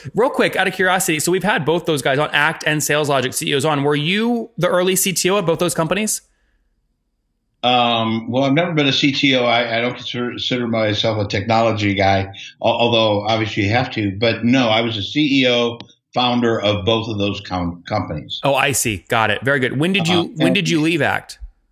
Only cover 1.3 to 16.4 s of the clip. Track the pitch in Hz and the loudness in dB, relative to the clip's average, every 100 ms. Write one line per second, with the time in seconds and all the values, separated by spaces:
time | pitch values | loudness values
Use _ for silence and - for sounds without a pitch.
1.3 | 185 185 240 139 170 165 147 143 135 151 | 0 0 0 0 0 0 0 2 0 2
2.3 | 147 151 160 156 151 - 147 147 139 120 | 2 2 0 -2 0 0 0 2 0 -2
3.3 | 117 160 139 156 143 143 147 151 202 226 | -4 -2 0 0 2 2 0 0 0 0
4.3 | 240 220 - 180 180 185 185 196 165 175 | -2 -4 -4 0 2 2 0 0 0 0
5.3 | 208 170 165 175 - 160 185 214 - - | 2 0 0 0 0 -2 -2 -2 -6 -10
6.3 | _ _ _ _ _ _ _ _ _ _ | _ _ _ _ _ _ _ _ _ _
7.3 | _ _ _ 123 120 120 117 113 113 117 | _ _ _ 0 2 2 0 0 -2 -2
8.3 | 123 139 143 180 151 139 131 147 135 139 | -2 2 2 2 0 0 2 0 2 2
9.3 | 131 120 120 117 113 123 123 - 123 120 | 2 2 2 0 -2 -2 -6 -8 -6 -6
10.3 | 107 - 127 117 113 107 107 117 107 101 | -6 -4 -2 -2 0 0 0 0 -2 -2
11.3 | 110 104 113 113 107 104 98 98 98 95 | -2 0 2 2 0 0 2 2 2 -2
12.3 | - - - 110 117 117 113 110 101 107 | -10 -20 -2 0 2 2 4 2 0 0
13.3 | 113 107 107 98 120 131 110 101 95 117 | -2 -2 -2 0 0 0 -2 -4 0 0
14.3 | 104 117 131 117 110 117 104 98 151 151 | 2 2 4 4 2 0 -4 -4 -2 2
15.3 | 135 127 120 120 117 - _ _ 123 123 | 2 4 2 0 -4 -14 _ _ -2 0
16.3 | 120 | 2